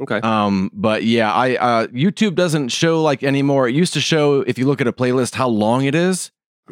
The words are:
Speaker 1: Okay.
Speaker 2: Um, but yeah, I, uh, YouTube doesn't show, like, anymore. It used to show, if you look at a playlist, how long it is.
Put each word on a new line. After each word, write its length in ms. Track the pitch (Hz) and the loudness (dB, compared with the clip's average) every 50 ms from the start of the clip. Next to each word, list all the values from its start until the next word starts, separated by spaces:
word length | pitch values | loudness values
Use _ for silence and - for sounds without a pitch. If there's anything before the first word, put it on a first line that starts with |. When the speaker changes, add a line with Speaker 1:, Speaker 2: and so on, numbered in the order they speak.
Speaker 1:
Okay. 180 | 139 - 117 101 | -8 -4 -4 -2
Speaker 2:
Um, 480 | 113 113 110 107 104 101 98 98 92 95 - | -2 0 0 0 0 2 0 0 -2 -2 -4
but 300 | 101 95 110 107 104 80 | -2 -2 0 0 0 0
yeah, 300 | 113 117 117 113 107 104 | 0 2 2 2 2 2
I, 220 | 98 123 131 127 | 0 0 0 0
uh, 320 | - - 123 120 113 113 - | 0 0 0 0 0 0 -2
YouTube 480 | 113 123 143 202 - - 220 214 170 | -2 -2 -2 -2 0 0 0 0 0
doesn't 340 | - 180 175 147 160 143 120 | 0 0 0 0 -2 -2 -2
show, 320 | - - 165 165 165 160 | -2 -2 0 0 2 2
like, 220 | 160 156 143 127 - | 2 0 0 0 0
anymore. 440 | 139 135 139 139 143 139 139 131 120 | 0 0 2 2 2 2 2 2 2
It 80 | 120 | 2
used 180 | 147 180 175 - | 0 0 0 0
to 80 | 156 | -4
show, 400 | 135 - 165 160 147 147 143 139 | -2 0 0 2 2 2 2 2
if 160 | - 113 120 117 | 0 -2 -2 0
you 80 | 123 | 0
look 140 | 135 147 - | 0 0 0
at 80 | 135 120 | 0 -2
a 60 | 107 | -2
playlist, 420 | - 127 127 123 131 127 113 - | 0 0 0 0 0 0 -2 -2
how 140 | - 131 127 | -2 -2 0
long 340 | 117 104 107 107 117 127 135 | 0 2 2 2 2 2 0
it 100 | 139 139 | 0 0
is. 360 | 160 175 185 190 180 - - - _ _ _ _ _ _ - | 0 0 0 -2 -4 -6 -10 -14 _ _ _ _ _ _ -20